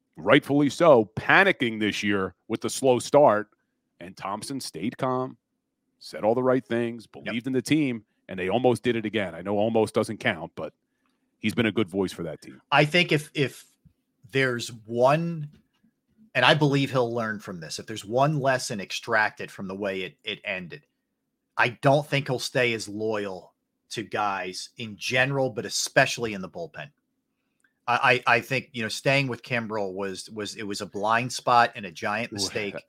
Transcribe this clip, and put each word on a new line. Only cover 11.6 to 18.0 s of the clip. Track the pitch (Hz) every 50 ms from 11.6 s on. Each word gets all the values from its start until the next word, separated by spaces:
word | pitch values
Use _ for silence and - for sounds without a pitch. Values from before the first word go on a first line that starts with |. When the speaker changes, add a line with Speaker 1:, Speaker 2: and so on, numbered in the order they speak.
| 117
Speaker 1:
a | 113
good | 92 113 107 85
voice | 87 98 95 90 -
for | - 85
that | 80 76 -
team. | - - - - _ -
Speaker 2:
I | - 139 151
think | 147 156 180 175 147
if, | 160 147 147 - -
if | 156 139 123 - - - _ _ _ _ _ _ _ _ _ _ _ - 101
there's | - 135 135 127 120 120 117 - 120 113 107
one, | 107 117 117 123 131 147 160 170 170 170 160 147 147 - _ _ _ _ _ _ _ _ _ _ _ _ _ _ _ -
and | 131 123
I | 135 165
believe | 143 151 143 139 139 139 107
he'll | 117 135 120 117 117
learn | 117 113 110 107 101
from | - - 95 85
this, | 78 78 -
if | - 98
there's | - 110 104